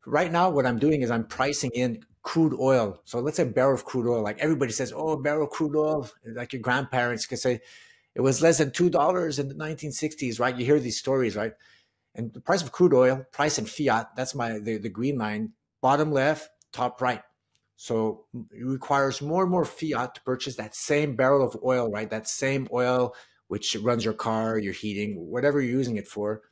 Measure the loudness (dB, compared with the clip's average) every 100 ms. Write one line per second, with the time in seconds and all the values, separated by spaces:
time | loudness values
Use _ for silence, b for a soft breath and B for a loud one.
0 | 0 0 2 4 4 4 2 4 2 4
1 | 2 0 -2 -2 0 0 -4 0 -2 -2
2 | -12 _ -4 2 2 2 4 4 2 -4
3 | -8 -4 -4 0 0 4 4 2 0 -2
4 | 0 0 0 -2 0 2 0 -2 -6 -4
5 | -2 -2 0 0 -2 -2 0 2 0 0
6 | -4 -14 -14 -10 -8 -4 0 0 0 0
7 | 0 -2 -6 -2 -2 -2 B B B B
8 | B 0 0 4 4 4 2 2 2 4
9 | 2 0 -2 -4 -6 -8 -10 -8 -8 -4
10 | -4 -4 -6 0 -2 0 2 2 2 -4
11 | -2 0 0 -2 -6 -8 b b b b
12 | _ -10 -10 -10 -2 -2 -2 4 6 8
13 | 6 4 -4 -2 0 0 -4 -2 0 0
14 | -2 -8 -6 -4 -4 -4 -4 -4 -6 -4
15 | -2 -2 -2 -4 -6 _ _ _ 2 4
16 | 4 2 2 0 -6 _ _ -4 -4 -2
17 | -2 -2 -10 _ _ _ _ _ -4 0
18 | 0 -4 _ -16 -16 -10 -6 -6 0 2
19 | 2 -2 -2 0 2 0 0 -4 -6 -4
20 | -4 -8 -6 -4 -4 -8 -10 -8 0 0
21 | 0 2 4 6 4 0 0 2 0 -2
22 | -4 -6 -6 -4 -2 -2 -2 0 2 2
23 | 0 B B B _ -6 -4 -2 0 2
24 | 0 -2 0 0 0 0 -2 -4 -4 -4
25 | -4 -6 -6 0 2 2 2 0 0 -2
26 | -6 -4 -4 -4 _